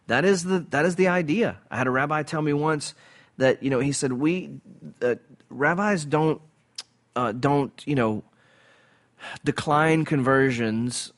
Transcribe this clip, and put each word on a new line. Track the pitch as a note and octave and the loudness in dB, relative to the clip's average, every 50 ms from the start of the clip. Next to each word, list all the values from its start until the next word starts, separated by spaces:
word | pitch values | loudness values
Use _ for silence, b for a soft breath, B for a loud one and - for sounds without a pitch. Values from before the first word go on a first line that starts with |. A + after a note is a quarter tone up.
| b | b
that | - A2 C3 D#3+ | 0 0 2 4
is | G3 G3 F3+ E3+ | 4 2 2 0
the, | F3+ F#3+ F3+ D3+ - | -2 -2 -2 -2 -2
that | - C#3 D#3 | 0 0 2
is | F3+ F3 | 0 2
the | E3+ F#3 F#3 | 2 2 2
idea. | F3 F#3 E3+ D3 D#3 A3 A3+ C3+ F#2+ - _ _ | 2 0 0 0 0 0 0 -2 -4 -8 _ _
I | - | -4
had | A#2 B2+ | -2 0
a | B2+ | 0
rabbi | B2+ C3 C#3 D3 D3+ D3+ | 2 0 0 0 -2 -4
tell | D3+ - E3 D#3 | -4 -4 -4 -2
me | D#3 D3+ | 0 0
once | C#3+ C#3+ D3+ D#3 D#3 D3 - - b b b b b b b b b | 0 0 0 0 -2 -2 -4 -10 b b b b b b b b b
that, | - B2+ C3 B2 - | 2 2 2 2 2
you | B2 C3+ | 0 -2
know, | C3+ A#2+ | 0 0
he | C3 C#3+ | 0 0
said, | C#3 - - C3 | -2 -2 -2 -2
"We, | B2+ B2 C#3+ D#3 F3 F#3 D3+ C#3+ C#3+ C3 _ - - - - - - _ | -2 0 0 0 0 -2 -6 -10 -14 -18 _ -20 -20 -18 -18 -20 -8 _
uh, | A#2+ B2 A#2 - _ _ - _ _ _ | -2 -2 -2 -2 _ _ -20 _ _ _
rabbis | - B2 C#3+ D3+ F3 F3+ G3+ G#3 G#3 F3 D3 | -4 0 0 0 2 2 0 0 0 0 0
don't, | C#3+ D3 D3+ D#3+ D#3 D3 - - _ _ _ _ _ _ - - _ _ _ _ _ _ | 0 0 2 2 2 0 -2 -6 _ _ _ _ _ _ -20 -20 _ _ _ _ _ _
uh, | B2 B2 A2+ | -2 -2 -2
don't, | G#2+ B2 B2 C#3 C#3+ C#3+ C#3 A#2 - - - | -2 0 0 2 2 2 0 -2 -6 -12 -6
you | C#3+ D3 | -2 0
know, | C3+ A#2 A2+ G#2+ G#2 - _ B B B B B B B B B B B B B B B B B B B B B B - | 2 2 0 0 -4 -8 _ B B B B B B B B B B B B B B B B B B B B B B -4
decline | C#3+ - - - D#3+ D3 D3 D#3 D#3+ D#3+ D#3+ D#3 | -4 -4 -2 0 2 2 4 4 4 4 2 2
conversions | - D#3+ C#3+ B2+ C3 C3+ C3+ C3+ C3+ B2 A#2 A#2 A2 A2 A2+ A#2+ B2 A#2+ - - - _ | 0 0 0 2 4 4 4 4 2 0 -2 -2 -2 -2 -2 -4 -4 -4 -8 -10 -12 _